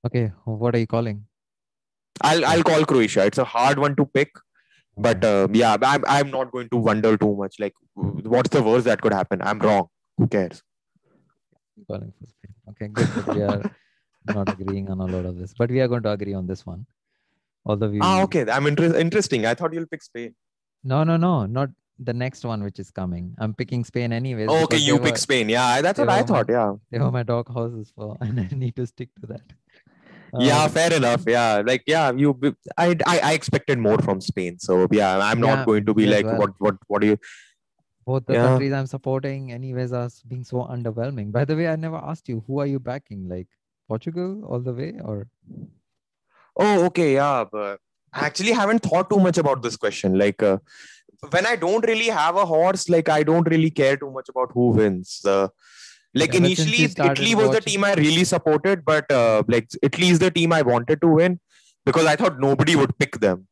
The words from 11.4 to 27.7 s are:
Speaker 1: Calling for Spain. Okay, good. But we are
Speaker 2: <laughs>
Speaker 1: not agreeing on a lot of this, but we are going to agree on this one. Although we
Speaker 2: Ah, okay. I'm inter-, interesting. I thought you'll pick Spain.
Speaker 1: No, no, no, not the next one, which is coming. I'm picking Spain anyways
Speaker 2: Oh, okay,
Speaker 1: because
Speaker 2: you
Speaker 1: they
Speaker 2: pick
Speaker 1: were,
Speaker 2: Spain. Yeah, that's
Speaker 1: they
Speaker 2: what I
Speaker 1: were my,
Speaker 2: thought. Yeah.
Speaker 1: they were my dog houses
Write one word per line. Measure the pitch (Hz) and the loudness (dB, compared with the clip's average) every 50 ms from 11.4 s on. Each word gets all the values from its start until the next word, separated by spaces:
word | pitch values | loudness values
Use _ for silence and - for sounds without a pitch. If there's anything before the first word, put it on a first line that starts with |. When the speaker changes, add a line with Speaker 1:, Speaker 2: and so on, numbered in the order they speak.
| _ _ _ _ _ _ _ 214 202 | _ _ _ _ _ _ _ -20 -16
Speaker 1:
Calling | _ 101 98 107 107 - _ | _ -12 -12 -12 -16 -18 _
for | - | -20
Spain. | - _ _ - - - _ _ - | -20 _ _ -20 -20 -20 _ _ -20
Okay, | 104 _ 110 104 | -14 _ -12 -8
good. | 104 - - - - | -2 -2 -2 -2 -2
But | 233 - - - | -4 -6 -4 -4
we | - | -2
are | - 202 202 202 - 208 - _ _ _ _ _ | -2 -2 -2 -4 -6 -8 -10 _ _ _ _ _
Speaker 2:
<laughs> | _ _ _ _ _ - 104 | _ _ _ _ _ -6 -4
Speaker 1:
not | 101 98 95 | -4 -4 -4
agreeing | 98 92 95 92 98 98 98 98 | -6 -6 -6 -8 -6 -6 -6 -6
on | 95 92 | -6 -6
a | 95 | -6
lot | 92 92 92 90 | -4 -4 -4 -6
of | 90 90 87 | -6 -8 -10
this, | 90 95 - | -12 -14 -4
but | - 120 117 | -4 -2 0
we | 123 131 | 0 0
are | 131 120 | 0 0
going | 123 120 110 | -2 -2 -2
to | 107 | -4
agree | 107 98 104 98 98 | -4 -4 -6 -6 -6
on | 95 92 | -6 -6
this | 90 95 - - | -6 -8 -10 -10
one. | 90 90 92 113 _ _ _ _ _ _ _ _ _ _ _ _ _ _ _ _ | -16 -16 -16 -16 _ _ _ _ _ _ _ _ _ _ _ _ _ _ _ _
Although | - 107 101 110 107 | -4 -2 -2 -2 -2
we | 101 104 | 0 0
Speaker 2:
Ah, | 135 180 190 185 | 2 2 4 2
okay. | 196 190 190 165 127 107 | 2 2 0 -2 0 0
I'm | 117 135 139 | 0 0 0
inter-, | 147 147 147 165 165 165 | 0 2 2 2 2 2
interesting. | - 165 170 165 214 196 - 143 120 107 | 2 0 2 0 -2 -2 0 -2 0 0
I | 113 120 | 0 -2
thought | - 175 160 160 | -2 -4 -6 -6
you'll | 170 165 | -6 -10
pick | 160 - 147 | -10 -12 -16
Spain. | - - _ 120 117 113 _ _ _ _ _ _ _ _ _ _ - | -16 -18 _ -14 -14 -14 _ _ _ _ _ _ _ _ _ _ -6
Speaker 1:
No, | 131 131 143 156 | -2 0 0 2
no, | 165 165 | 2 2
no, | 165 170 185 180 143 107 | 2 2 2 0 0 -2
not | 98 113 127 139 131 - _ _ _ _ _ | -2 -2 -4 -4 -6 -6 _ _ _ _ _
the | 131 120 117 | -8 -8 -6
next | 123 123 131 131 - - | -4 -6 -8 -8 -8 -8
one, | 120 113 107 | -6 -6 -6
which | 101 101 95 - | -6 -8 -10 -12
is | 95 - | -16 -14
coming. | _ - 95 90 87 87 87 90 - - | _ -8 -6 -6 -6 -8 -10 -12 -10 -8
I'm | 110 110 107 | -8 -8 -6
picking | - 127 - - 123 113 | -6 -8 -6 -4 -6 -6
Spain | - _ 123 120 120 | -4 _ -4 -4 -2
anyways | 117 117 127 135 127 113 107 110 | -4 -4 -4 -6 -4 -4 -2 0
Speaker 2:
Oh, | 147 | 2
okay, | 160 160 | 2 2
Speaker 1:
because | 156 - 160 147 | 2 2 0 2
Speaker 2:
you | 143 147 - | 2 2 2
Speaker 1:
they | 120 | 2
Speaker 2:
pick | 151 - | 0 -2
Speaker 1:
were, | 110 | -2
Speaker 2:
Spain. | - - 139 127 113 107 | -2 0 0 0 2 2
Yeah, | 113 120 127 123 123 135 | 0 2 2 2 2 2
that's | 151 175 202 - | 0 0 0 0
Speaker 1:
they | 285 | 0
Speaker 2:
what | 220 | 2
I | 185 | 2
Speaker 1:
were | 196 | 0
my, | 247 | 2
Speaker 2:
thought. | 226 208 135 110 - | 2 0 0 2 0
Yeah. | 117 120 113 104 98 104 _ _ | 0 0 0 -2 -2 -6 _ _
Speaker 1:
they | 123 117 | -6 -2
were | 135 123 | -2 -2
my | 123 127 120 | -2 -2 -2
dog | 113 120 120 117 - | -2 -4 -4 -4 -6
houses | 120 120 117 117 | -8 -6 -6 -6